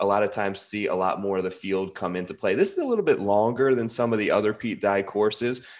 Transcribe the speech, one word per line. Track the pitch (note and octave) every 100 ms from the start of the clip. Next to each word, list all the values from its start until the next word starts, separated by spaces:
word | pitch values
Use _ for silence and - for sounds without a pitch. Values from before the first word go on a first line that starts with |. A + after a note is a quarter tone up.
a | G2
lot | G2+
of | G#2
times | A2 G2+ F#2+
see | - G#2 G2+
a |
lot | F#2 F#2 -
more | G2 F#2+
of |
the | F#2
field | F#2 G2 F#2+ F#2+
come | - F#2 F2+
into | F2+
play. | - G2+
This | G#2 G3
is | F#4+
a | C#4+
little | A3+
bit | F#3 -
longer | G2+ G#2 A2 A#2+ C3+
than | B2+ A2+
some | - A#2+
of | A2
the | G2+
other | F2+ G#2+
Pete | G#2+ A#2 F#2+
Dye | G#2 G2
courses, | G2 G#2 G#2+ - A#2+ B2+ -